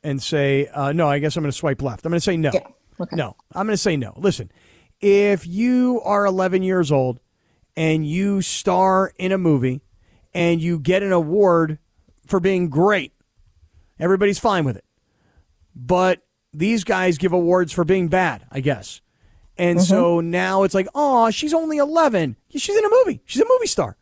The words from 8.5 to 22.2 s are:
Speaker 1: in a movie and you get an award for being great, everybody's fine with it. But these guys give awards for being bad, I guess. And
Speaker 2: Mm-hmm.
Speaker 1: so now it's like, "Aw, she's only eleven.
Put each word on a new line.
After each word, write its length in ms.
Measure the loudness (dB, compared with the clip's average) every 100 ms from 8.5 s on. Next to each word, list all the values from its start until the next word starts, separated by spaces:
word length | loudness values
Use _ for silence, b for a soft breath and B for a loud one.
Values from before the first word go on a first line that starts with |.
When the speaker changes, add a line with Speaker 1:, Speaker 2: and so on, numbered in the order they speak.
| -4 -2 2 2 2 0 -4
Speaker 1:
in 140 | -2
a 60 | 0
movie 440 | 2 2 0 -4 _ _ _ _ _
and 280 | -2 0 0
you 180 | -2 -2
get 240 | 0 0
an 80 | 2
award 680 | 0 0 2 4 4 2 -4 _ _ _ _ _
for 140 | 0
being 300 | 0 0 0
great, 440 | 2 2 2 -4 _ _ _ _ _ _ _ _ _
everybody's 400 | 0 2 2 0
fine 260 | 0 0 -2
with 120 | -4
it. 80 | _ _ _ _ _ _ _ _ _ -20
But 480 | -2 0 2 -2 _ _ _
these 300 | -4 -2 -2
guys 340 | -2 0 0 0
give 160 | 0
awards 380 | 0 2 2 0
for 120 | -2
being 240 | 0 0 2
bad, 380 | 0 0 -4 -10
I 80 | -4
guess. 400 | -4 -4 -8 -20 _ _ _ _ _ -4
And 200 | 0 2
Speaker 2:
Mm-hmm. 60 | 2
Speaker 1:
so 320 | 4 2 0
now 420 | 0 -2 0 0
it's 100 | 0
like, 140 | 0 -2 -2
"Aw, 340 | 2 4 2
she's 240 | 0 -2
only 240 | -2 0 -2
eleven. 580 | 0 2 2 2